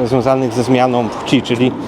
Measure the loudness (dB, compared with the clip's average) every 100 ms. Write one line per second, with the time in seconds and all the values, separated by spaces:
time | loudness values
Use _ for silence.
0 | 0 0 2 0 0 -2 0 2 2 2
1 | -2 -6 0 0 0 0 0 -2